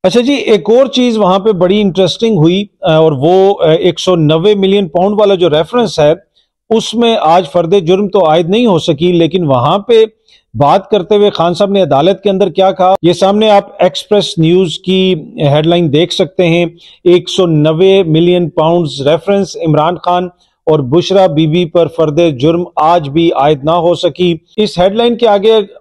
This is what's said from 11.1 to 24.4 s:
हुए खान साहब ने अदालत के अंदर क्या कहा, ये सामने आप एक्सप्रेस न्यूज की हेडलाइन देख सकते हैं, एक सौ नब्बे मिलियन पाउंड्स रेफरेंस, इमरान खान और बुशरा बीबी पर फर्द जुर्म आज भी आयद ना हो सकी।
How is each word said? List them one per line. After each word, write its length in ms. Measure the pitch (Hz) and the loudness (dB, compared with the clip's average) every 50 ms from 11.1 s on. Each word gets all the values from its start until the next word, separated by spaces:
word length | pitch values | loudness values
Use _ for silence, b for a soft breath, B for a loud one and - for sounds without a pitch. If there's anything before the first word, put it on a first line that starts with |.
| 214 | 0
हुए 160 | 208 208 208 | 2 2 0
खान 240 | 196 - 165 170 175 | 0 0 -2 -2 0
साहब 180 | 165 202 190 | -2 -2 -2
ने 80 | 202 202 | 0 -2
अदालत 400 | 190 151 139 135 143 180 196 190 _ | 0 0 0 0 2 0 -2 0 _
के 60 | 208 | -2
अंदर 200 | 190 185 202 185 | 0 0 -2 -2
क्या 200 | 156 - 185 190 | 0 0 0 0
कहा, 240 | 180 - 185 185 190 - - | 0 0 0 0 0 2 0
ये 100 | 170 175 | 0 0
सामने 360 | 170 196 190 202 214 220 220 | 2 0 0 2 2 2 4
आप 280 | 208 202 - - - - | 2 2 0 -2 -4 -2
एक्सप्रेस 520 | 175 185 185 - - _ 214 208 185 - - 165 | -2 -2 -2 -4 -6 _ -2 -2 -2 -2 -2 -2
न्यूज 380 | 160 160 175 180 190 170 - | 0 2 2 2 0 -2 -4
की 580 | - - 175 185 185 190 190 185 156 - - - - | -8 -4 -2 -2 0 0 0 -2 -4 -6 -14 -8 -4
हेडलाइन 480 | 160 143 139 151 156 165 175 175 175 156 | -2 0 0 2 0 0 0 0 0 0
देख 240 | 131 147 175 175 | 0 0 -2 -2
सकते 320 | - - 190 - _ - 185 | -2 -4 -4 -4 _ -2 0
हैं, 320 | 170 165 175 175 165 170 B B B B B B | 0 2 0 -2 -2 -6 B B B B B B
एक 220 | 180 175 180 175 - | 2 2 2 0 -2
सौ 180 | - - 185 | -2 -2 0
नब्बे 580 | 175 160 151 147 156 160 160 185 190 196 196 190 | 0 2 2 2 0 2 2 2 4 4 2 2
मिलियन 440 | 160 156 160 170 175 180 180 175 151 | 0 0 2 2 2 2 0 -2 -2
पाउंड्स 500 | - 165 156 160 170 175 175 147 135 139 135 | -2 -2 0 0 0 0 -2 -4 -6 -4 -2
रेफरेंस, 500 | 139 156 165 - 196 202 202 196 180 - | -2 -2 -2 -2 -2 -2 -2 -2 -4 -6
इमरान 400 | - 170 160 151 151 151 165 180 | -6 -2 -2 0 0 0 -2 -4
खान 340 | 165 - 180 180 175 185 180 _ _ _ _ _ _ _ - | -4 -4 -2 -2 -2 -4 -6 _ _ _ _ _ _ _ -2
और 140 | 156 151 | 0 0
बुशरा 440 | 139 120 131 175 170 - 190 202 190 | 0 0 -2 -2 0 0 2 2 2
बीबी 380 | 185 156 147 160 156 151 180 180 | 2 2 0 0 0 0 -2 -2
पर 240 | 156 _ 175 165 160 | -2 _ -2 -2 -2
फर्द 320 | - - 160 151 143 151 | 0 -2 -2 -2 0 0
जुर्म 460 | 175 170 147 120 127 156 170 170 180 - _ - | 0 0 0 0 0 0 0 0 -4 -6 _ -2
आज 280 | 147 160 175 180 156 139 | 0 2 2 0 -2 -2
भी 220 | 139 160 170 170 | -2 0 0 0
आयद 340 | 175 - 135 147 156 139 127 | 0 0 0 0 0 0 -2
ना 80 | 156 | -2
हो 220 | 165 175 165 175 175 | -2 0 0 0 -2
सकी। 520 | - - 175 143 - 180 180 170 160 | 0 -2 -4 -2 -2 -2 -2 -2 -4